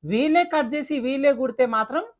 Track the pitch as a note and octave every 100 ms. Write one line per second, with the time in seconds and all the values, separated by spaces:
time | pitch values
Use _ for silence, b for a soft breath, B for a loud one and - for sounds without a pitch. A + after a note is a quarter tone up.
0 | D3+ G#3+ D4+ E4 F4 D#4 B3 D4 C#4+ D4
1 | A#3+ C4+ C#4 B3+ B3+ A#3 B3 A3 A3 D4
2 | A4+ _